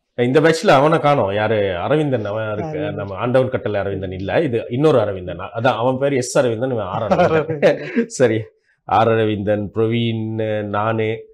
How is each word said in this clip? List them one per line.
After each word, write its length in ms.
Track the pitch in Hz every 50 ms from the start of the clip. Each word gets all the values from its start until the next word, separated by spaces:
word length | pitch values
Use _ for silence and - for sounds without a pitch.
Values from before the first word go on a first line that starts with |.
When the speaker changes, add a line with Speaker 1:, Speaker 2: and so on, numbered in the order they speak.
| _ _ _
Speaker 1:
இந்த 240 | - 123 123 131 156
பேட்ச்ல 280 | 147 160 165 - - 208
அவனை 320 | 165 135 139 156 165 156
காணோம். 340 | 127 147 147 139 110 98 101
யாரு? 440 | 104 107 107 113 107 101 98 90 85
அரவிந்தன் 480 | 90 113 135 156 156 147 131 117 104
அவன் 200 | 101 101 110 110
இருக்கு. 220 | 107 107 104 104 -
Speaker 2:
அரவிந்தன். 260 | 156 - 101 104 101
Speaker 1:
நம்ம 220 | 101 101 98 95
ஆண்டவன் 340 | 92 110 123 120 131 131 113
கட்டளை 300 | - - - - 104 101
அரவிந்தன் 320 | 98 101 98 95 95 92
இல்ல. 300 | 92 92 98 95 90 127
இது 240 | 170 147 113 113 - -
இன்னொரு 300 | 120 120 147 160 151 123
அரவிந்தன். 400 | 107 104 98 92 90 90 87 85
அதான் 360 | 92 101 - 117 117 127 117
அவன் 220 | 110 117 127 131 127
பேரு 180 | 139 143 143
எஸ் 220 | 127 120 - - 156
அரவிந்தன், 340 | 135 127 113 107 123 135
இவன் 140 | 135 - 101
ஆர் 180 | 90 95 110 110
அரவிந்தன். 560 | 202 190 160 175 156 160 160 147 - 160 147
Speaker 2:
அரவிந்தன். 480 | 143 175 143 143 - - - 262 233 -
Speaker 1:
சரி. 340 | - - 135 117 110 110 110 - _ _ _ _ _ _ _
ஆர் 240 | - 90 101 113 113
அரவிந்தன், 640 | 113 113 110 107 107 98 101 101 104 104 104 98 -
பிரவீன், 880 | 110 113 113 117 117 117 117 113 113 110 110 110 110 110 110 107 107 104
நானு, 640 | 104 101 104 104 113 113 110 110 110 113 113 - -